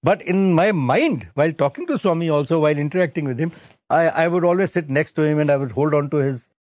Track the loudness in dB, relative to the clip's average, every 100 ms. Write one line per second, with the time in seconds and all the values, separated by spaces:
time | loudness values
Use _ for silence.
0 | 0 0 0 0 2 4 2 0 0 0
1 | 0 -2 -6 -2 -2 0 -2 -2 -6 -2
2 | 0 0 0 -2 0 0 2 0 -2 -2
3 | -2 -2 -6 -4 -6 -6 -20 _ _ 2
4 | 2 2 0 2 2 2 0 -2 -2 -2
5 | -2 0 0 2 2 0 0 -2 0 0
6 | 0 -2 -2 -4 -10 _